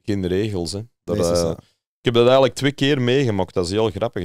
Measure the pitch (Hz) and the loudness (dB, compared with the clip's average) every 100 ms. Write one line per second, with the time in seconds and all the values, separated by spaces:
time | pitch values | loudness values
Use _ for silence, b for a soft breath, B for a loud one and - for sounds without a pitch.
0 | - 101 90 92 110 92 85 98 113 _ | -6 -4 0 -2 -2 -4 -8 -10 -12 _
1 | - 101 85 87 85 85 _ _ _ _ | -6 -2 0 0 -2 -6 _ _ _ _
2 | 131 117 120 135 131 - 135 139 139 143 | 0 4 4 6 4 0 -4 0 -2 0
3 | 123 135 127 98 92 - 87 101 110 104 | 2 2 0 0 -2 -2 -2 -2 -2 -2
4 | 113 101 | -6 -4